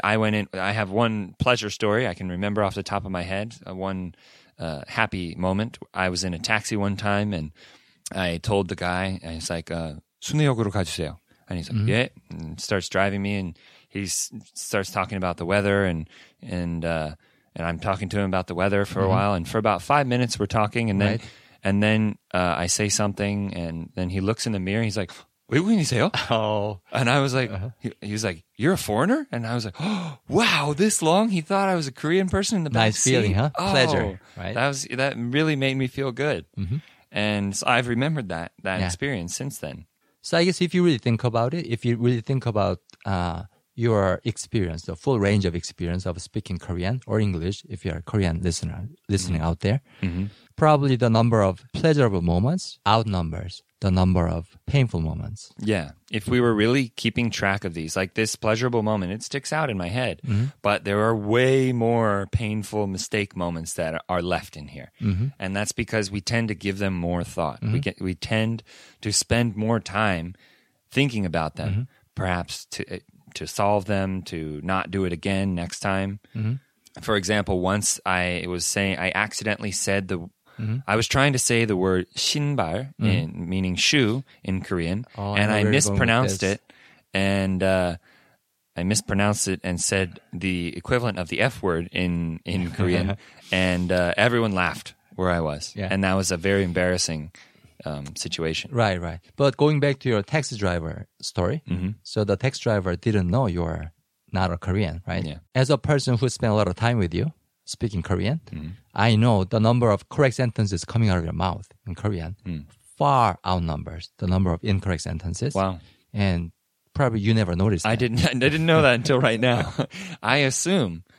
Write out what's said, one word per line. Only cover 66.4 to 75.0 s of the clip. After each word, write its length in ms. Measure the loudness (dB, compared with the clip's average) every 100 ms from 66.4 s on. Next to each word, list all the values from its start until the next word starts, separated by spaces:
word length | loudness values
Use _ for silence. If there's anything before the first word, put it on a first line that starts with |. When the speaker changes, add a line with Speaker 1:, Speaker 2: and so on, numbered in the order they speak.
| 0
Speaker 1:
to 60 | -2 -4
give 100 | -2
them 160 | -2
more 320 | -2 -2 -2
thought. 380 | -4 -4 -4 -2
We 60 | -2
Speaker 2:
Mm-hmm. 100 | 0 -2
Speaker 1:
get, 140 | -4
we 120 | -6
tend 480 | -6 -2 0 0 -2 -8 -20 -20 _
to 100 | -4
spend 440 | -2 0 2 0 0
more 240 | 0 -2
time 540 | -2 0 0 0 -4 -12 _ _ _ _ _
thinking 340 | 0 2 2
about 320 | -2 0 -2 -4
them, 140 | -4
Speaker 2:
Mm-hmm. 120 | -2 -4 _ _
Speaker 1:
perhaps 520 | -6 -2 -2 -4 -10 -12 -10
to, 60 | -10 -10
uh, 20 | -14 _ -18
to 140 | -12 -10
solve 380 | -2 2 2 0
them, 340 | -2 0 -4 -6
to 280 | -8 -6 -6
not 280 | -2 -2 0
do 140 | -2